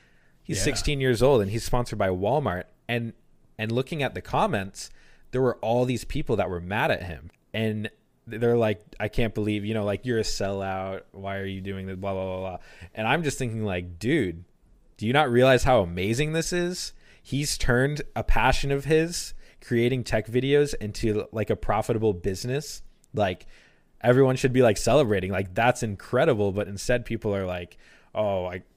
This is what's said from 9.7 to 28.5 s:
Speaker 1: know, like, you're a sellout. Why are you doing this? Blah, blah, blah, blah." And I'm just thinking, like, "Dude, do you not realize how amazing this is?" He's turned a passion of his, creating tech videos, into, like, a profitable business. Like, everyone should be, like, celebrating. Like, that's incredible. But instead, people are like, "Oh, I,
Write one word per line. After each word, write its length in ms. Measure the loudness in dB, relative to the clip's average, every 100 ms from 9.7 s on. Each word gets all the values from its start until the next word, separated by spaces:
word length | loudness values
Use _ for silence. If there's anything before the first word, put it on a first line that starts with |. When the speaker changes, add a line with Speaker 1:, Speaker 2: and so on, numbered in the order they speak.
Speaker 1:
know, 120 | -2
like, 200 | -2 -2
you're 140 | -2 -2
a 40 |
sellout. 800 | 0 -2 -2 -4 -4 -6 -6 -8 -12
Why 260 | -12 -8 -6
are 80 | -6
you 140 | -8
doing 240 | -8 -8 -8
this? 100 | -8
Blah, 160 | -6
blah, 120 | -4
blah, 140 | -4 -6
blah." 180 | -8 -10 -14 -20 -14
And 120 | -6 -2
I'm 140 | 0
just 160 | 0 -4
thinking, 260 | -4 -4
like, 340 | -4 -4 -6 -6
"Dude, 460 | 0 0 0 -4 -14 _ _ _ _ -6
do 100 | 0
you 60 |
not 180 | 2 4
realize 340 | 6 6 6
how 160 | 6 4
amazing 540 | 4 0 0 0 0
this 180 | -2 -2
is?" 400 | -2 -2 -4 -10 -14 -20 -20
He's 340 | -6 -4 -2 0
turned 460 | 2 4 2 -2 -6
a 80 | -4
passion 480 | 4 6 6 4 2
of 140 | -2
his, 480 | 2 2 2 -4 -10 -12 -16 -20
creating 440 | -2 2 2 0
tech 220 | 0 -2 0
videos, 480 | 0 2 4 2
into, 520 | -2 -6 -2 0 0 -2
like, 180 | -4 -2
a 60 | -2
profitable 560 | 0 0 0 0 0
business. 680 | 0 -2 -4 -4 -6 -6 -12 -16 -20 _
Like, 320 | -2 0 -2 -10 -20 _ _ _ _
everyone 340 | 4 6 6 4
should 160 | 2
be, 100 | 6
like, 140 | 6 6
celebrating. 540 | 4 4 4 2 0
Like, 220 | -2 -2
that's 280 | 2 2 2
incredible. 720 | -2 -8 -2 0 2 2 0
But 160 | -2 -4
instead, 380 | -6 -2 -2 -2
people 280 | -6 -4
are 120 | -4 -4
like, 320 | -6 -10 -16 -20 -20 _
"Oh, 300 | -4 0 0
I, 180 | -2